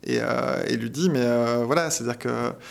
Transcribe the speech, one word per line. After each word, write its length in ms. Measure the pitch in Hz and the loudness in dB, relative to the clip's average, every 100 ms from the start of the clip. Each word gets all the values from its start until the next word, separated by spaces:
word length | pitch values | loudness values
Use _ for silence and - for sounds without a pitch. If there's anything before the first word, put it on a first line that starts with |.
et, 160 | - 123 | -2 -2
euh, 400 | 120 123 - 131 - | 0 0 0 -2 0
et 80 | 117 | -2
lui 140 | 113 | -2
dit, 200 | 139 180 | 0 2
mais, 100 | 139 | 4
euh, 440 | 120 120 117 120 120 | 4 4 2 2 2
voilà, 240 | 156 165 | 2 0
c'est-à-dire 280 | - 120 120 | -2 -4 -4
que 340 | 123 120 120 - - | -2 -2 -4 -6 -12